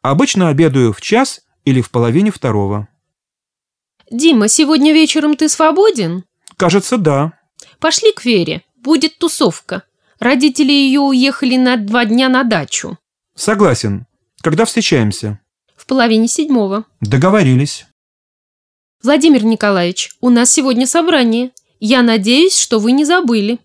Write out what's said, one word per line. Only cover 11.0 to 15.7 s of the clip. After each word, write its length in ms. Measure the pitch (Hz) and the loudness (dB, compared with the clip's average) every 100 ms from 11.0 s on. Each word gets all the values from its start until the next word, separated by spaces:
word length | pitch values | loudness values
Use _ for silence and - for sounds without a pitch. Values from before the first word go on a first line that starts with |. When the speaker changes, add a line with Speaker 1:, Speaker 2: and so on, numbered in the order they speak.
Speaker 2:
уехали 520 | 277 262 269 - 262 254 | 2 2 0 -2 -2 0
на 220 | 254 247 | 0 0
два 280 | 202 240 226 | -2 -2 0
дня 240 | 233 262 | 0 2
на 140 | 254 | 0
дачу. 540 | 247 196 139 - - 170 _ _ _ - | 0 -2 -4 -10 -12 -18 _ _ _ -8
Speaker 1:
Согласен. 720 | - 196 190 117 107 101 - _ _ _ | -4 2 2 2 -4 -6 -10 _ _ _
Когда 240 | 165 156 226 | -4 0 0
встречаемся? 760 | 226 214 143 107 - 104 104 _ _ _ | -2 0 0 0 -4 -10 -10 _ _ _